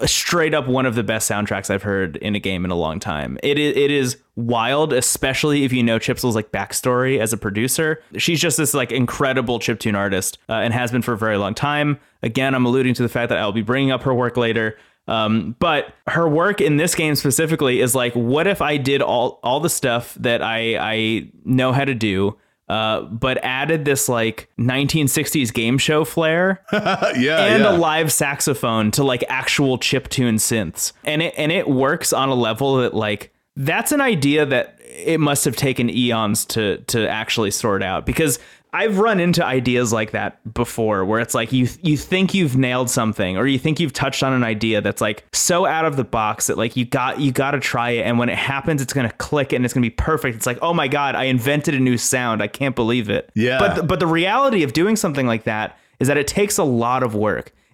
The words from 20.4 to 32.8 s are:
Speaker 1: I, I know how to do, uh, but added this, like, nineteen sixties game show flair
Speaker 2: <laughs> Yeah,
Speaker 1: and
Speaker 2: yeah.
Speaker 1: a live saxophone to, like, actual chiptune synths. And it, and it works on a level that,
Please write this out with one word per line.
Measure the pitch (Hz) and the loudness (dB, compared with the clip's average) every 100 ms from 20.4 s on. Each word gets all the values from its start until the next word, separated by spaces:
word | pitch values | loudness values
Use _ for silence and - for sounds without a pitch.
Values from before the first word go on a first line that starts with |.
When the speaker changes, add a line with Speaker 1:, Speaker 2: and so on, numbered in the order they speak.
Speaker 1:
I, | 104 113 113 104 | 0 -2 0 -2
I | 101 110 110 110 65 - | -2 0 0 0 -4 -10
know | - 127 127 | 0 2 2
how | 131 | 2
to | 139 | 0
do, | 120 107 95 98 - _ _ - | 0 0 2 0 -2 _ _ -6
uh, | 107 110 107 | -2 0 -2
but | - 113 131 127 | -4 -4 -2 -2
added | 127 127 151 160 | -2 -4 -2 0
this, | 143 135 - | 0 0 0
like, | 120 113 - - - | 0 -2 -4 -10 -2
nineteen | 123 131 143 160 135 | 0 0 0 2 2
sixties | 156 139 160 117 | 0 0 0 0
game | 120 113 135 | 0 0 2
show | - 156 | 2 2
flair | 156 - 160 165 185 185 - | 0 0 0 2 0 -2 -2
Speaker 2:
<laughs> | |
Yeah, | 208 202 196 - 127 135 160 | -2 0 0 0 0 2 2
Speaker 1:
and | 196 220 | 4 4
Speaker 2:
yeah. | 208 | 4
Speaker 1:
a | 170 | 4
live | 160 156 156 | 2 2 0
saxophone | - 143 139 - 131 123 113 107 | 0 -2 -2 -2 0 0 2 2
to, | 143 | 2
like, | 139 123 - | 0 0 -2
actual | 131 - - 135 123 | -4 -2 0 2 0
chiptune | - 131 - - 123 110 | 0 -2 -2 0 2 2
synths. | - 113 85 - - - | 2 0 -2 -4 -8 -6
And | - 151 | -4 -2
it, | 170 - | -2 -2
and | 151 | 0
it | 180 - | 0 2
works | 127 131 165 - | 2 2 0 0
on | 131 135 | 0 2
a | |
level | 123 113 110 139 | 2 0 0 2
that, | 131 | 2